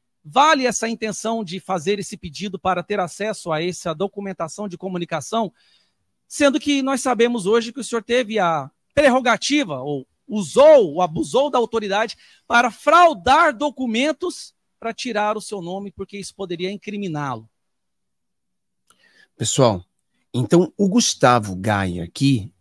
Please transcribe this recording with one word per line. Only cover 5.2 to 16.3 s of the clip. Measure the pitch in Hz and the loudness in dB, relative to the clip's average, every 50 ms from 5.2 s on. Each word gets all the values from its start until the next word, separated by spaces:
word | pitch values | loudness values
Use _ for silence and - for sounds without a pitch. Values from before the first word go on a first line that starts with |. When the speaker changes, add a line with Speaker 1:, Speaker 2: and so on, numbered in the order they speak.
| 123 - - 226 226 - - _ _ _ _ _ _ _ _ _ _ _ _ _ _ _ | -6 -4 -4 -2 -2 -4 -6 _ _ _ _ _ _ _ _ _ _ _ _ _ _ _
Speaker 1:
sendo | - - 294 277 247 302 | -2 2 2 2 2 2
que | - 285 285 277 269 | 0 0 0 0 0
nós | 262 277 254 | 0 -2 -2
sabemos | - 262 247 208 233 240 240 240 175 | -2 0 0 2 2 2 0 0 0
hoje | 185 220 233 226 233 220 | 0 0 0 0 -2 -8
que | 285 | -12
o | 226 | -8
senhor | - 233 233 214 | -6 -6 -6 -4
teve | - 233 247 254 202 220 214 | -2 -2 -2 -2 -2 0 0
a | 185 170 165 151 135 139 - _ _ _ _ | 0 0 0 -2 -4 -8 -14 _ _ _ _
prerrogativa, | 285 302 269 240 262 247 254 226 196 - - 269 302 277 190 147 127 | 4 4 4 4 4 2 2 0 0 0 0 0 0 0 -2 -4 -6
ou | 127 147 147 139 127 - _ _ _ - | -6 -6 -6 -6 -8 -10 _ _ _ -8
usou, | 233 214 190 139 - 190 277 311 311 277 214 165 143 | -6 -6 -6 0 4 8 10 10 10 8 8 4 0
ou | 170 | -2
abusou | 180 170 156 - 320 139 143 240 277 294 | -2 -2 -2 -4 -4 0 0 0 0 2
da | 254 254 | 2 0
autoridade | 233 220 - 226 214 196 190 208 226 233 - - _ _ _ _ _ | 0 0 -2 -4 -4 -2 -2 -2 -2 -4 -6 -12 _ _ _ _ _
para | - - 233 247 240 | 0 2 2 2 2
fraudar | - - - 294 302 339 359 330 302 196 170 247 262 311 339 311 285 | -2 -2 2 4 6 8 8 6 4 2 2 2 4 4 4 2 2
documentos | 202 285 294 - - 262 240 220 226 262 302 311 - - 359 - - - - _ _ _ _ _ _ | 0 -4 -4 -4 -4 -6 -4 -2 0 0 0 -2 -4 -6 -8 -8 -10 -14 -20 _ _ _ _ _ _
para | - 233 226 | -10 -10 -10
tirar | - - 254 - - 208 208 220 | -8 -8 -6 -4 -2 -2 -2 -2
o | 220 | -4
seu | - - 214 202 170 | -6 -10 -10 -10 -8
nome, | 170 185 196 202 202 | -8 -10 -10 -12 -12
porque | - - 196 - - 202 | -12 -14 -14 -12 -12 -14
isso | 185 - | -14 -14